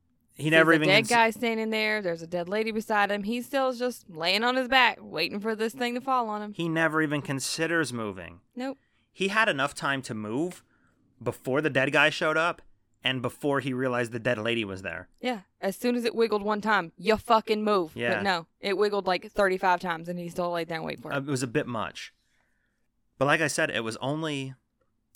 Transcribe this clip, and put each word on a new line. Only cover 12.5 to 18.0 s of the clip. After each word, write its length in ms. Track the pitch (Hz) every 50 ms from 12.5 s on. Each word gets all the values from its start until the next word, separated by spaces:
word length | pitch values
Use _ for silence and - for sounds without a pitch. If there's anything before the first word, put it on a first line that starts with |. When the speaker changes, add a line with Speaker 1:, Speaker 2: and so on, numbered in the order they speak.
| 160 - - - - _ _ _ _ _ -
Speaker 1:
and 180 | 131 131 131
before 380 | 117 127 - - - 147 139 139
he 140 | 123 139 127
realized 400 | 123 131 131 123 120 123 113 117
the 60 | 120
dead 180 | 107 123 123 107
lady 260 | 107 117 120 117 110
was 180 | 98 95 95
there. 280 | 95 92 82 85 92 - _ _
Speaker 2:
Yeah. 220 | - 247 247 202 180 _ _ _
As 160 | - 196 196
soon 200 | - - 247 247 240
as 80 | 226
it 100 | 233 -
wiggled 280 | 220 226 226 220 208 196
one 180 | 208 214 208
time, 320 | 196 214 214 196 175 165 - -
you 200 | 175 202 214 208
fucking 440 | - - 233 220 214 - 220 214
move. 300 | 214 208 208 196 175 156 -
Speaker 1:
Yeah. 200 | 117